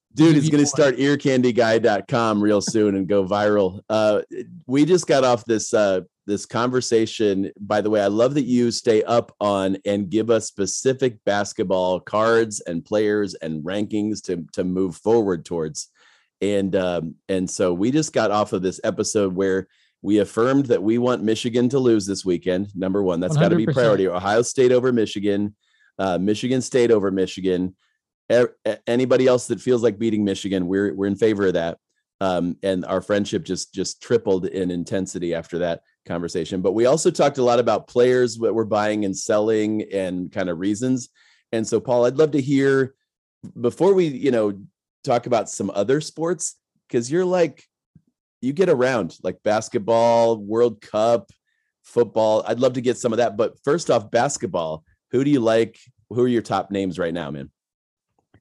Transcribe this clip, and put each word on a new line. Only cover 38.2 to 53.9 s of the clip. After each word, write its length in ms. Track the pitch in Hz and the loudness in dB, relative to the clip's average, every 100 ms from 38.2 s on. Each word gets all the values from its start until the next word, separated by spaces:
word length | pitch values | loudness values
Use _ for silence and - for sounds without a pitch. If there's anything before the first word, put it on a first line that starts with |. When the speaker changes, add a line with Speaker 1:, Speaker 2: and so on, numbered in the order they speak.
| 123 110 | 0 0
Speaker 1:
that 160 | 113 | -2
we're 100 | 110 | 0
buying 400 | 107 107 107 107 | 0 0 0 0
and 100 | 101 | -2
selling 680 | 95 - 107 107 110 107 107 - | -4 0 0 2 0 0 -2 -4
and 400 | 98 92 90 87 | -4 -4 -6 -8
kind 160 | 107 90 | -6 -4
of 100 | 82 | -2
reasons. 520 | 95 104 127 127 120 _ _ _ - | -2 -2 -2 -2 -4 _ _ _ -8
And 160 | 113 107 | -6 -2
so, 120 | 110 | -2
Paul, 260 | 113 123 120 | 0 2 2
I'd 100 | 135 | 2
love 140 | 156 | 2
to 100 | 147 | 2
hear, 540 | 131 139 139 135 131 _ _ _ _ _ - - | 0 2 2 2 0 _ _ _ _ _ -20 -4
before 320 | 120 - 175 | -4 2 2
we, 140 | 190 165 | 4 2
you 240 | 127 135 | 0 0
know, 280 | 117 107 98 101 _ _ _ | 0 0 -4 -14 _ _ _
talk 240 | - 120 - | -2 -2 2
about 240 | 117 98 | -2 -2
some 200 | - 101 | -6 -6
other 260 | 101 101 143 | -2 0 0
sports, 560 | 156 - 165 175 - - _ _ _ | -2 -8 -6 -4 -8 -12 _ _ _
'cause 220 | 127 120 | -4 -2
you're 160 | 165 180 | -2 0
like, 360 | 180 160 - _ _ _ _ _ _ _ _ | 2 0 -2 _ _ _ _ _ _ _ _
you 140 | 123 | -6
get 160 | 143 180 | 0 2
around, 480 | 139 127 123 85 - | 2 2 0 -4 -6
like, 200 | 90 - | -8 -4
basketball, 960 | 107 107 - 117 98 113 117 117 117 113 | -2 -2 -2 -6 0 2 4 4 2 0
World 420 | 101 110 120 110 | -2 2 2 0
Cup, 500 | - 107 113 117 117 _ _ _ _ _ | -8 -2 2 0 -2 _ _ _ _ _
football. 600 | _ 120 113 110 110 107 - | _ -2 0 2 2 2 0
I'd 140 | 117 | 0
love 120 | 131 | 0
to 60 | 127 | 0
get 160 | 123 113 | -2 -2
some 160 | 123 | -2
of 60 | 113 | 0
that. 180 | 117 104 | 0 0
But 220 | 107 - | -4 -2
first 260 | - 165 - | -2 -2 0